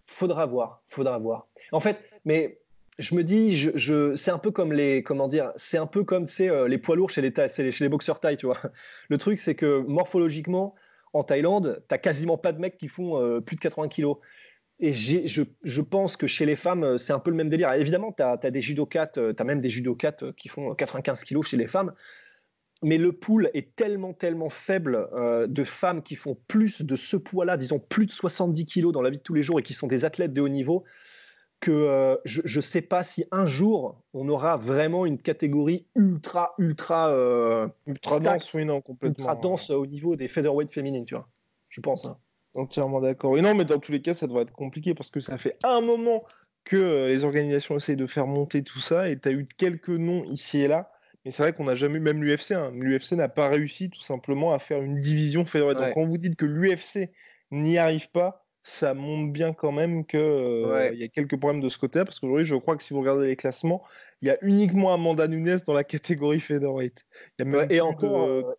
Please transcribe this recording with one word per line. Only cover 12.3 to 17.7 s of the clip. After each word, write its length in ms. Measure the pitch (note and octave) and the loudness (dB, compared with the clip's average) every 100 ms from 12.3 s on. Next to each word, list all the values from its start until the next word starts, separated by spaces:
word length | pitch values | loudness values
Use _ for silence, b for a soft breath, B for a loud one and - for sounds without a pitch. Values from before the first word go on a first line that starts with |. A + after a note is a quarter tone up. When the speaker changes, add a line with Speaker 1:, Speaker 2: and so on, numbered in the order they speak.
| D#3+ | 0
Speaker 1:
pas 140 | F3+ | 0
de 80 | D#3 | -2
mecs 180 | F#3 - | -6 -8
qui 120 | D3 | -12
font, 320 | - F3 C#3+ | -8 -4 0
euh, 180 | A#2+ A#2 | 0 -2
plus 160 | A2+ E3 | -4 -6
de 60 | |
quatre-vingts 260 | D3+ - D3+ | -4 -4 -4
kilos. 300 | - C#3+ C#3 B B B B _ - | -2 -2 -2 B B B B _ -2
Et 100 | D#3+ | -2
j'ai, 360 | A#2+ A#2 E3+ E3 | 0 0 0 0
je, 140 | D#3 C3 - | -2 -4 -6
je 180 | E3+ C3 | -6 -4
pense 360 | D3 G3 F#3+ - | -2 0 -2 -2
que 100 | C#3+ | -2
chez 180 | - D3+ | 0 0
les 120 | C#3+ | 2
femmes, 260 | F3 F3+ | 0 0
euh, 140 | C#3+ B2 | 2 0
c'est 160 | - | 0
un 60 | C#3+ | -2
peu 120 | F3 | 0
le 60 | D#3+ | 0
même 120 | D#3 | 0
délire. 220 | D#3+ D3+ | 2 2